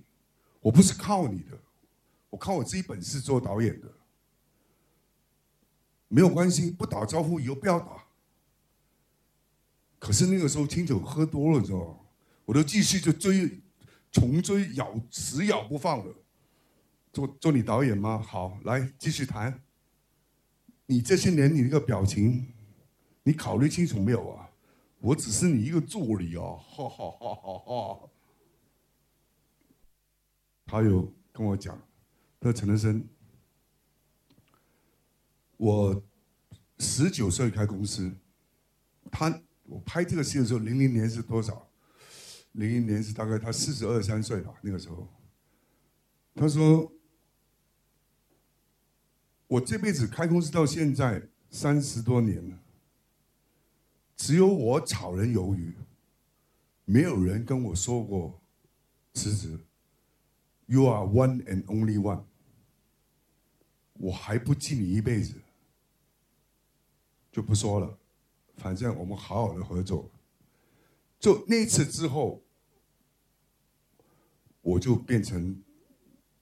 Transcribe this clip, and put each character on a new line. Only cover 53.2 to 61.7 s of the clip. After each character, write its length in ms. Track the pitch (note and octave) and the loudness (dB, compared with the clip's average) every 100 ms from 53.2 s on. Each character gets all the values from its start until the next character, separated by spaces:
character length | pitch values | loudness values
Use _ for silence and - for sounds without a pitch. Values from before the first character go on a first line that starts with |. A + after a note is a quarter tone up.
| _ _ _ _ _ _ _ _ _ - | _ _ _ _ _ _ _ _ _ -8
只 180 | - D#3+ | 2 6
有 120 | F#3+ | 6
我 340 | F#3+ A2+ C#3 | 4 2 0
炒 340 | A#3+ - F2+ F2+ | 0 -6 -4 -2
人 180 | A2+ | 0
鱿 220 | A2+ F#2 F#2+ | 0 0 -2
鱼， 180 | E2 F2 - _ _ _ _ _ _ _ _ _ - | -4 -12 -18 _ _ _ _ _ _ _ _ _ 2
没 180 | G#2+ | 4
有 200 | F3+ A#2 | 4 2
人 220 | F2+ G2+ A#2 | 0 0 -2
跟 180 | C3 | -4
我 120 | A#2 F2 | -2 -4
说 280 | - A#2+ | -2 -4
过 380 | G#2+ G2 E2 - _ _ _ _ _ _ _ | -2 -4 -6 -10 _ _ _ _ _ _ _
辞 200 | - - | -8 -2
职。 260 | G#2 E2 E2 - _ _ _ _ _ _ _ _ _ - | -2 -4 -12 -14 _ _ _ _ _ _ _ _ _ 0
You 200 | B2+ C3 | 4 6
are 200 | G#2+ G2 | 4 2
one 380 | A2 C3 B2+ - | 4 4 2 -2
and 180 | F#2+ | -4
only 340 | - | -2